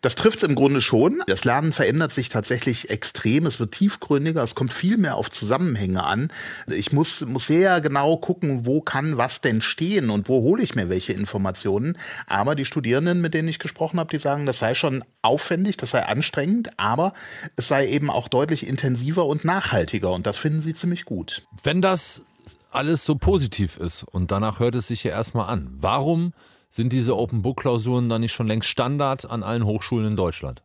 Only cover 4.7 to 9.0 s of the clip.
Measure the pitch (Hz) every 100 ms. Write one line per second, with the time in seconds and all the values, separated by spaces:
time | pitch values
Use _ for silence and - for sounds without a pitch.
4.7 | - 180 233 170 - - - 104 131 175
5.7 | 110 95 92 78 101 151 - - - -
6.7 | 127 - 143 160 - 131 131 - 160 190
7.7 | 180 147 139 143 160 - 175 156 131 120
8.7 | 147 156 135